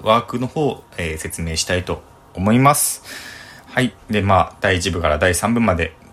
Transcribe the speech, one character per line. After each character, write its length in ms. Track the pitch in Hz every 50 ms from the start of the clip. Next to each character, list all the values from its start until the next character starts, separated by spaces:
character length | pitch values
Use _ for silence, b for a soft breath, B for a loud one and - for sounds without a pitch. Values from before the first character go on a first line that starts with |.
| -
ワ 160 | 107 110 120
ー 80 | 117
ク 120 | - - 120
の 80 | 127
方 200 | 120 - 160 151
を、 180 | 131 - - - - -
え 180 | - 87 80 78
ー、 40 | 78
説 240 | - 85 - - 82
明 140 | 82 80
し 80 | 78 -
た 120 | - 92
い 80 | 90 90
と 180 | - 85 80 - - - - - - -
思 180 | - 92 104 113
い 60 | 123
ま 160 | 135 139 151
す。 280 | - - - - - B B B B B B B B B B B B B
は 140 | B - 127 127
い。 100 | 120 - - - -
で、 140 | 110 107 95
ま 160 | 98 98 92
あ、 140 | 85 - - -
第 160 | - 101 95
一 140 | 90 87 95
部 100 | 85 87
か 80 | 82 80
ら 100 | 76 76
第 160 | 98 - -
三 200 | - - - 117
部 60 | 120
ま 140 | 117 104 90
で 200 | 82 82 80 - - - -